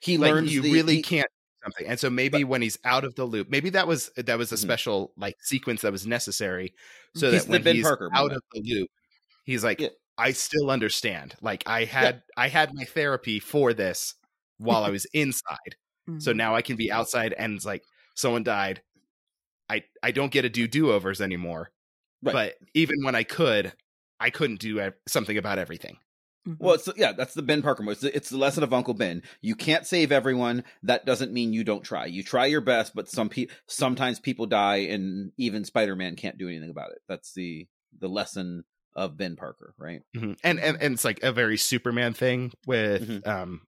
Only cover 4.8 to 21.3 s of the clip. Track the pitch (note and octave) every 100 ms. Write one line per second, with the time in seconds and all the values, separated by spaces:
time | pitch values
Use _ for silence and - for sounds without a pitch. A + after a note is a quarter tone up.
4.8 | A#2+ G2 - - G2+ - - C3+ B2+ A2+
5.8 | G#2+ G2 G#2 A#2 - - G2+ F#2 F#2 _
6.8 | - - _ D#3+ C#3 F#3 - F3 D#3+ A#2
7.8 | D#3 C3 F2 C3 C#3+ C3 - A2 A2 G#2+
8.8 | F2+ _ _ _ _ _ - A#2+ A2 G2+
9.8 | D3 - _ - B2+ B2+ - D3+ C#3 C3
10.8 | G#2+ - A2 E2+ C#2 - A2 F#2+ - A2+
11.8 | A2+ C3 B2+ B2 _ - C3 D#3+ D3+ C#3+
12.8 | - E3 C#3+ C3 A#2 G#2+ - D3 B2+ G#2+
13.8 | F#2+ F2 - - _ _ _ - A2+ A2+
14.8 | G#2 G2 - D3+ C#3 - - C#2+ - -
15.8 | _ _ - D#3 C#3+ A2 A2+ A2+ A#2 A2+
16.8 | G#2+ A2 A#2 B2 A2+ - A2 G2+ G#2 G2
17.8 | _ _ _ - C3 A#2 A2+ G2+ G2 F#2
18.8 | _ _ _ _ _ _ _ _ - A2
19.8 | - - A#2+ B2+ C#3 C#3 B2 A2+ A2+ C#3
20.8 | D3+ G#2 F#2 G2 F#2+